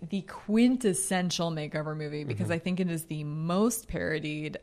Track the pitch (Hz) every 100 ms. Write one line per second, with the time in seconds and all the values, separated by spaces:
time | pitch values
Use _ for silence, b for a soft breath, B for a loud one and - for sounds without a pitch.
0 | 170 196 - - - 220 247 254 214 180
1 | - 185 180 - 170 160 151 160 156 156
2 | 151 147 147 107 170 165 180 180 180 165
3 | - 151 147 151 165 180 226 240 - 175
4 | 175 156 156 151 151 -